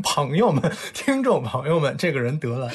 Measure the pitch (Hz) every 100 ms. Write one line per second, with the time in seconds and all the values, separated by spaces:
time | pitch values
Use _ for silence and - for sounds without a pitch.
0 | - - 135 156 226 139 - - - -
1 | - 269 254 165 117 127 139 165 139 143
2 | 175 135 120 151 120 120 123